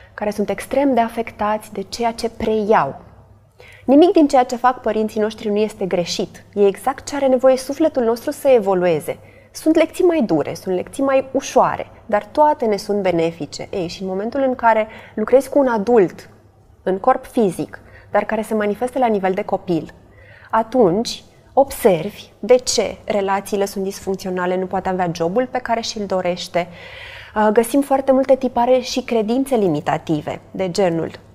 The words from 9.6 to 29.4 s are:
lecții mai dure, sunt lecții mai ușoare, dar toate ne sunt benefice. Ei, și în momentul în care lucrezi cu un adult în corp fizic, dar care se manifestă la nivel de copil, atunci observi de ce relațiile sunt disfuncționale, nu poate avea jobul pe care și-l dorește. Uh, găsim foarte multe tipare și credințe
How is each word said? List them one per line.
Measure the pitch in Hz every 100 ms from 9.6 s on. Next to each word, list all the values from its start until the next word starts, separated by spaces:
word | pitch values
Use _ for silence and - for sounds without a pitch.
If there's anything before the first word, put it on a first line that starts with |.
| 311 320
lecții | 320 -
mai | 359 320
dure, | 214 156 -
sunt | 165 190 180
lecții | - -
mai | 277 269 269
ușoare, | 269 - 247 170 - - - -
dar | 208 -
toate | - 302 302 226
ne | 196
sunt | 202 202
benefice. | 185 170 165 170 185 - -
Ei, | 196 170
și | -
în | 185
momentul | 190 220 277
în | 269 254
care | 233 220 214 - - -
lucrezi | 214 262 269
cu | 285
un | 254
adult | 226 196 240 165 - - - _ _ _ _
în | 190 190
corp | 254 262 -
fizic, | 254 202 165 147 - - - -
dar | 208
care | 214 220
se | 214
manifestă | 220 208 202 254 277
la | 240
nivel | 208 185
de | 190
copil, | 208 190 - 160 - - - - - - -
atunci | 226 226 254 190 196 233 - - _ _
observi | - 277 - 226 165 202 - - _
de | 208 247
ce | 254 - 196 - -
relațiile | 208 196 196 202 202 196
sunt | 202
disfuncționale, | 190 - - 190 190 185 180 185
nu | 185
poate | 190 190
avea | 185 175
jobul | 165 165 214 254
pe | 254
care | 240 226
și-l | 226 214 196
dorește. | 190 180 180 - 175 175 170 - - - - - 220
Uh, | 214
găsim | 214 233 285
foarte | 277 269 277
multe | 262 269 262
tipare | 254 240 240 254
și | 240 262
credințe | - 226 214 247